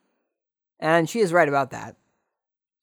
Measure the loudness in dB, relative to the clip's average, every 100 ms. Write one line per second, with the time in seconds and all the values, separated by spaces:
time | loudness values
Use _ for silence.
0 | _ _ _ _ _ _ _ -6 0 2
1 | 0 -2 0 2 2 0 -2 -8 -16 -18
2 | _ _ _ _ _ _ _ _